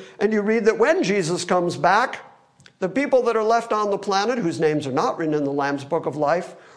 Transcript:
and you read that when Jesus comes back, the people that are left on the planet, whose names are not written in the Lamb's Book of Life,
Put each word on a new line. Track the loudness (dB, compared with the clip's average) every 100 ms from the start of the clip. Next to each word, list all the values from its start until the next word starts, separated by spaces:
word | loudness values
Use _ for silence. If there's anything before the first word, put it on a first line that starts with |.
| -18 -4
and | 0
you | 0
read | 2 2 2
that | 2
when | 2 2
Jesus | 2 0 0 -2
comes | 0 0 0 0
back, | 2 2 2 -6 -16 -20 _ _ -20 _
the | -4
people | -2 2 2
that | 2 0
are |
left | 2 0 2
on | -2 0
the | -2
planet, | 0 0 0 0
whose | -2 0
names | 0 0 -2
are |
not | -2 -2 -2
written | -2
in | -2
the | -2
Lamb's | -2 -2 -4
Book | -4 -4 -4
of | -2
Life, | 0 0 -2 -16 -20